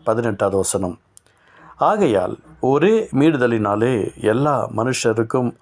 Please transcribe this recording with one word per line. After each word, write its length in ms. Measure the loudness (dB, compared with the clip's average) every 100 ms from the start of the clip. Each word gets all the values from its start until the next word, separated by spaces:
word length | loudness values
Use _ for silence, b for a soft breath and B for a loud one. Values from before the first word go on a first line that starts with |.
பதினெட்டாவது 540 | -4 -2 -2 -2 0 0
வசனம். 420 | -2 -2 -4 -8 _ _ B B B B B B
"ஆகையால் 600 | 0 2 2 2 0 -6 -14 -6
ஒரே 480 | 0 2 4 2 0
மீறுதலினாலே 1080 | 2 2 4 0 0 0 0 0 0 -2 -2
எல்லா 480 | 0 0 0 -2 -2 -4
மனுஷருக்கும் 800 | -2 0 0 0 0 0 -2 -4